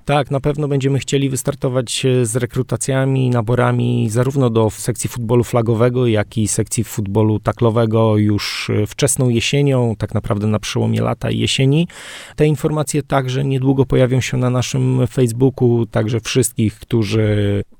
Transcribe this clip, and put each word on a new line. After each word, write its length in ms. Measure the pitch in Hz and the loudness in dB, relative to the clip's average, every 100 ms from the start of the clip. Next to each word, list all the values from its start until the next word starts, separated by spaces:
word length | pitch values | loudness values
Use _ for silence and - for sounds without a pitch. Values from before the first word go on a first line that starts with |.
| - | -2
Tak, 260 | 143 135 | 0 0
na 80 | 139 | -2
pewno 280 | 147 143 143 | -2 -2 -2
będziemy 320 | 139 139 135 | 0 0 -2
chcieli 300 | - 139 139 | -2 -2 0
wystartować, 760 | 131 - 139 139 127 113 - 131 | -2 -6 -4 -2 -2 -2 -2 0
e, 200 | 127 117 | 2 0
z 100 | 120 | -2
rekrutacjami, 920 | 120 127 123 120 - 135 135 135 127 | -2 -2 -2 -4 -2 0 0 2 2
naborami 800 | 120 110 123 123 123 120 120 117 | 0 0 0 2 2 0 0 0
zarówno 400 | 110 127 139 123 | 0 0 2 2
do 200 | 113 110 | 2 2
sekcji 400 | - - 113 - | 0 -6 -4 -6
futbolu 340 | 123 113 123 | -6 0 2
flagowego, 640 | 113 123 117 110 123 123 123 | 2 0 2 2 2 2 2
jak 300 | 104 101 - | 0 -2 -2
i 100 | 104 | -2
sekcji 360 | - 104 - | -2 -2 -4
futbolu 560 | 107 - 98 107 110 104 | -4 -6 -2 2 2 2
taklowego 800 | 107 - 117 110 113 113 113 107 | -2 0 2 2 2 2 2 2
już, 520 | 104 101 - - - | 2 0 -4 -8 -4
e, 180 | 107 104 | -2 -2
wczesną 420 | - 139 - 127 | -2 0 2 0
jesienią, 680 | 117 - 143 143 127 120 107 | 0 0 2 2 2 0 -2
tak 160 | 107 | -4
naprawdę 340 | 110 - 104 107 | -4 -2 -2 0
na 120 | 104 | -2
przełomie 420 | - 117 113 110 | -2 -2 0 0
lata 300 | 117 120 117 | -2 -2 -4
i 80 | 113 | -2
jesieni. 480 | 113 - 135 147 175 - - - - - | -2 2 2 2 0 -6 -18 -18 -10 0
Te 120 | 151 | 2
informacje 560 | 151 156 151 147 151 | 2 0 -2 -2 -4
także 420 | - 143 131 131 139 | -2 -2 0 -2 -2
niedługo 400 | 135 131 135 127 | 0 2 2 2
pojawią 360 | 131 127 127 | 2 2 2
się 160 | - 127 | 0 -2
na 120 | 123 | 0
naszym 580 | 123 - 131 127 127 123 | 0 -2 0 0 2 0
Facebooku, 800 | - 123 117 131 - 123 117 113 | 0 0 2 0 2 2 2 0
także 340 | 113 110 110 | -2 -2 -2
wszystkich, 600 | - 131 123 - 107 - | -2 0 0 0 -2 -2
którzy 840 | - 117 101 110 107 104 101 101 - | -2 -2 0 0 2 2 0 -2 -4